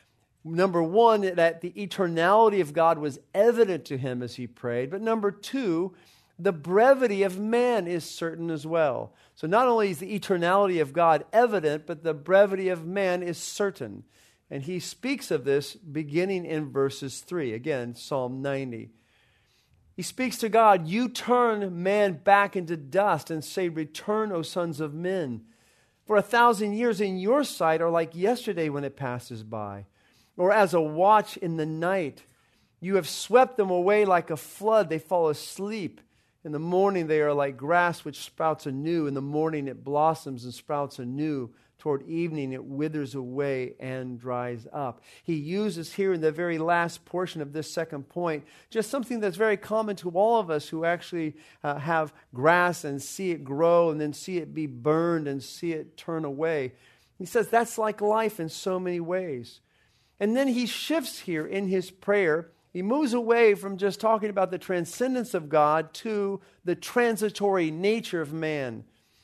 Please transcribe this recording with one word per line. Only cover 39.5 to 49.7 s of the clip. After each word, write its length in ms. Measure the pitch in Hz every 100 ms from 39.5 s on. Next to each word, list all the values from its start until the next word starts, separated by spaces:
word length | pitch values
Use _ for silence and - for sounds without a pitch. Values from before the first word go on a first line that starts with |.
| 156 139
it 160 | 113
blossoms 600 | 127 143 156 160 139 127 123
and 80 |
sprouts 440 | 120 - 147 139 -
anew. 560 | 123 135 156 143 117 - _ _
Toward 260 | 156 139 127
evening 440 | 165 170 156 135
it 120 | 131 131
withers 500 | 139 156 151 135 135
away 600 | 123 131 143 131 123 -
and 400 | 131 131 127 120
dries 480 | 127 123 123 120 113
up." 300 | 151 131 117 - -
He 120 | - 160
uses 580 | 147 190 214 165 156
here 200 | - 190
in 80 | 175
the 100 | 160
very 260 | 151 175 165
last 460 | 160 170 170 -
portion 380 | - 175 180 165
of 100 | 143
this 200 | 151 147
second 380 | - 165 147 139
point 360 | 170 175 151 143 - _
just 200 | 226 214
something 300 | 269 226 240
that's 180 | 208 170
very 200 | 220 208
common 400 | -